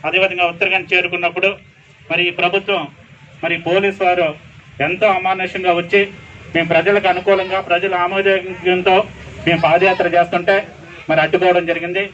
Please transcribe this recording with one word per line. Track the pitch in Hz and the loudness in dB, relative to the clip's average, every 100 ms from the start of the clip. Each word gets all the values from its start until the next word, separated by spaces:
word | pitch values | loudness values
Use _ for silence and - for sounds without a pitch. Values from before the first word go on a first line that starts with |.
| 156 | -2
అదేవిధంగా | 185 190 180 175 | 0 0 0 -2
ఉత్తరకాంచి | 170 196 190 175 | 0 -2 -2 0
చేరుకున్నప్పుడు | 185 175 170 175 185 190 196 - _ _ _ - | -2 0 -4 -4 -2 -2 -4 -16 _ _ _ -6
మరి | 170 175 | -2 -2
ఈ | 175 | -2
ప్రభుత్వం, | 175 196 202 190 151 - - - - - | -2 -2 -2 -4 -4 -14 -20 -20 -20 -8
మరి | 165 165 170 | -6 -4 0
పోలీసు | 185 196 196 185 | 0 0 0 0
వారు | 180 160 151 - - - - 151 | 2 0 -4 -18 -20 -20 -4 -4
ఎంతో | 180 214 185 | 2 2 2
అమానుషంగా | 190 185 185 190 180 170 | 0 -2 -4 -2 0 0
వచ్చి | 175 202 196 - - - - | 2 2 2 -6 -20 -20 -4
మేము | 165 165 | -2 2
ప్రజలకు | 165 175 202 190 | 2 4 2 2
అనుకూలంగా, | 180 190 190 190 190 185 | 0 2 2 2 -4 0
ప్రజల | 175 196 180 | 0 0 0
ఆమోదంతో | 180 196 196 190 185 180 175 180 185 190 - - - - 165 | 0 -2 -2 -4 -4 -4 -2 0 4 2 2 -10 -18 -6 -2
మేము | 165 160 | 2 4
పాదయాత్ర | 170 190 180 180 175 | 4 4 2 2 2
చేస్తుంటే | 170 180 175 196 208 - - - - | 2 0 0 0 -2 -18 -20 -16 0
మరి | 156 156 | 0 2
అడ్డుకోవడం | 185 180 180 170 | 2 4 2 0
జరిగింది. | 165 170 185 196 | -4 -4 -4 -6